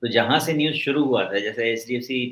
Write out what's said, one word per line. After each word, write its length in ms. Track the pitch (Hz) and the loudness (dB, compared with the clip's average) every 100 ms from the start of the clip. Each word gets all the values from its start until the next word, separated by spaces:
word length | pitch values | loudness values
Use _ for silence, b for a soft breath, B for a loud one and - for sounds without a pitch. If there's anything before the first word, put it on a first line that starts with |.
तो 60 | 117 | 0
जहां 300 | 117 113 147 | 2 4 2
से 120 | 165 | 2
news 240 | 151 156 151 | 0 0 0
शुरू 280 | 139 143 | 0 0
हुआ 200 | 135 117 | 2 2
था, 140 | 95 101 | 0 -2
जैसे 320 | 104 110 113 | -2 -2 -2
एचडीएफसी 540 | 113 117 123 123 131 123 | -2 -4 -6 -4 -4 -4